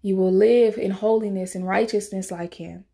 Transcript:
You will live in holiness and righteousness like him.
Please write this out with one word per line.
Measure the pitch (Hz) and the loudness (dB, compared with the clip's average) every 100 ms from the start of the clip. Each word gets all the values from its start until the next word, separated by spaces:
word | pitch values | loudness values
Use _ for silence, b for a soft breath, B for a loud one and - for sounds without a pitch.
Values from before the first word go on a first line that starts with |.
You | 202 190 | 0 0
will | 185 | 4
live | 185 220 240 226 208 | 4 6 6 4 2
in | 196 | -4
holiness | 190 214 220 208 190 185 | -2 0 0 0 -6 -6
and | 185 185 | -8 -2
righteousness | 202 220 208 202 190 185 | -2 0 -2 -4 -8 -8
like | 170 175 | -10 -10
him. | - 165 170 - | -12 -16 -16 -20